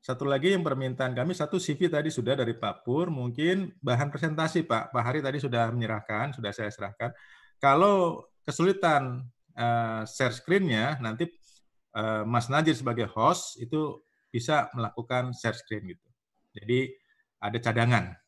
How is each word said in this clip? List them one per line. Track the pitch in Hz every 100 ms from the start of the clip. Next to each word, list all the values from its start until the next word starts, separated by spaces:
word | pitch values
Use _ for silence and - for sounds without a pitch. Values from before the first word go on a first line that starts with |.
satu | - 127
lagi | 139 139 165 196
yang |
permintaan | 165 135 131 127 131
kami, | 123 151 180
satu | 147 185
C | 170 147
V | 175
tadi | 151 156
sudah | 156 113
dari | 135 120 117
Pak | 107 - -
Pur, | 135 175
mungkin | 143 123 120 160 185 185 -
bahan | 131 120 143
presentasi, | 143 160 156 160 170
Pak. | 156 113 - 127
Pak |
Hari | 117 143
tadi | 139 139
sudah | 131 120 113
menyerahkan, | 120 113 107 - 107 135
sudah | 123 104 101
saya | 107
serahkan. | - 101 104 120 - - - _ _
Kalau | 139 143 196 202 175 156 - _
kesulitan, | - 135 175 190 170 147 131 123 127 _ _
eh, | - 117 117 113 110 110
share | - 127
screen-nya, | 117 - 190 185 113 120 147
nanti, | 113 113 170 - _ _ _ _ _
eh, | 107 110 110
Mas | 107 120 117
Najir | 139 160
sebagai | 127 127 117 110
host | - 123 180 - -
itu | 120 156 151 - _ _ _
bisa | 120 120 151 -
melakukan | 123 113 - 117 127 127 120
share | 117 110
screen | - 107 92
gitu. | 87 _ _ _ _ _ -
Jadi | 101 123 131 - _ _ _ _
ada | 104 113
cadangan | 120 113 117 117 90 87